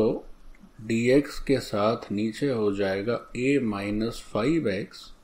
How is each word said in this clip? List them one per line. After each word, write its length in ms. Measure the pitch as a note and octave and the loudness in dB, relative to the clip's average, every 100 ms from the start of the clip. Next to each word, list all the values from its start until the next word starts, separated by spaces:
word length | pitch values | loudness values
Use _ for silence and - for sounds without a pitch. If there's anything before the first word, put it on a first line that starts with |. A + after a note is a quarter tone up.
| D#3+ - - - - - - - A2 | 6 2 -6 -18 -20 -20 -20 -12 -2
dx 520 | A2+ A#2+ C#3 C#3+ - - | 0 6 6 4 -2 0
के 120 | C3 | 0
साथ 500 | - G#2 G#2+ A#2 - | 0 0 2 2 -2
नीचे 380 | G2+ A2 G#2+ C#3+ | -2 -2 -2 -2
हो 220 | A#2 G#2 | 0 0
जाएगा 480 | G2 G2 F#2+ G#2+ A#2 - A#2 | 2 0 0 -2 -4 -4 -4
a 160 | B2+ C#3+ A#2 | 2 2 2
minus 540 | G2 G2+ G#2 A2+ - - | -2 -2 -2 -2 -6 -6
five 340 | G#2 B2 E3 B2+ | -2 2 2 0
x 320 | F#2+ F3 - - - | -2 -6 -12 -20 -20